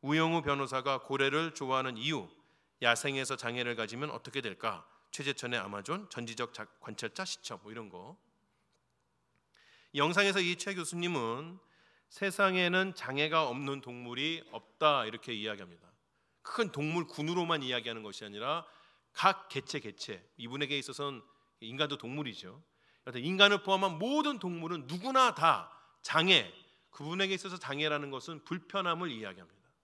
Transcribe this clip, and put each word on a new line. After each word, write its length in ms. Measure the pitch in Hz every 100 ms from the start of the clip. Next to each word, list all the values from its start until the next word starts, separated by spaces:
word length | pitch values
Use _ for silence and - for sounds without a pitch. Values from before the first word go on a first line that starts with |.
"우영우 400 | 135 156 160 165
변호사가 600 | 143 139 135 131 131 131
고래를 500 | - 135 135 143 165
좋아하는 460 | 151 135 131 131 113
이유, 280 | 131 151 90 - _ _ _ _
야생에서 560 | 123 117 143 135 131 135
장애를 400 | 120 123 120 113
가지면 340 | 110 117 151
어떻게 300 | 117 - 139
될까? 480 | 117 92 113 90 - _ _
최재천의 500 | - 139 135 123 120
아마존, 480 | 104 101 95 180 202
전지적 460 | - 117 113 120
자-, 120 | - 107 _
관찰자 460 | - 104 113 - 190
시청." 340 | - - 101
뭐 80 | 104
이런 200 | 113 107
거. 260 | 90 101 185 _ _ _ _ _ _ _ _ _ _ _ _ _ _ _ _ _
이 60 | 143
영상에서 420 | 147 175 196 196
이 160 | 175 175
최 180 | -
교수님은 840 | 185 160 175 175 160 113 120 160 185 _ _ _ _ _
"세상에는 840 | - 196 185 196 185 180 180 190
장애가 520 | - - 135 151 160 147
없는 360 | 123 139 139
동물이 600 | 127 123 120 120 147 165 -
없다." 520 | 113 - _ 156 139
이렇게 300 | 113 110 -
이야기합니다. 600 | 113 107 101 90 87 - _ _ _ _ _
큰 260 | - - 220
동물 360 | 143 151 170 165
군으로만 540 | - 151 175 170 165
이야기하는 420 | 127 123 117 113
것이 200 | 107 95
아니라 400 | 107 101 120 165 - - _ _ _
각 360 | - 190 185 -
개체, 320 | 139 - 151
개체, 440 | 107 98 - 95 _ _
이분에게 420 | 117 131 143 143
있어서는 440 | 131 131 143 131 - _ _ _
인간도 360 | 113 135 151 143
동물이죠. 680 | 120 139 139 101 92 117 _ _ _ _ -
여튼 180 | 123
인간을 380 | 139 185 202 202
포함한 360 | 190 190 190 160
모든 400 | 220 294 302 254
동물은 480 | 180 170 160 170 131
누구나 480 | 175 233 262 247
다 380 | 190 160 117 85 - - _
장애, 500 | - 156 175 175 92 - - _ _
그분에게 440 | - 147 180 196
있어서 220 | 190 196 180
장애라는 540 | 127 139 151 147 143
것은 340 | 135 143 160
불편함을 680 | - 180 - 196 180 170 175
이야기합니다. 580 | 113 107 92 87 _ _ _